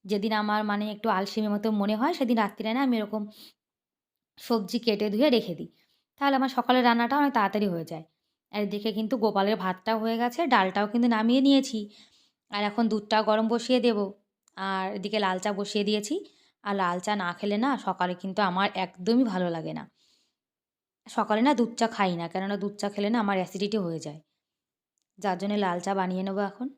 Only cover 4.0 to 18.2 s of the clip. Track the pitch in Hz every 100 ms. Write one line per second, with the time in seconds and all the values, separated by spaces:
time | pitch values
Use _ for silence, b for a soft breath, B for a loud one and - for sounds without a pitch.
4 | _ _ _ - - 233 185 240 233 208
5 | 214 208 302 233 220 160 - _ _ _
6 | _ _ 277 269 262 262 240 254 240 233
7 | 240 277 285 240 196 214 202 170 160 160
8 | 160 _ _ _ _ 208 208 208 214 202
9 | 220 254 214 202 196 214 185 185 - 220
10 | 220 226 240 240 339 233 190 202 208 233
11 | 240 220 226 254 269 269 269 220 208 b
12 | b b b _ _ 202 208 208 226 214
13 | 208 220 214 214 220 233 233 254 233 208
14 | 196 - _ _ _ - 196 190 190 208
15 | 202 214 190 185 208 202 202 208 202 208
16 | 208 339 B B B _ 202 196 180 180
17 | 196 208 175 175 208 208 262 254 - 180
18 | 180 180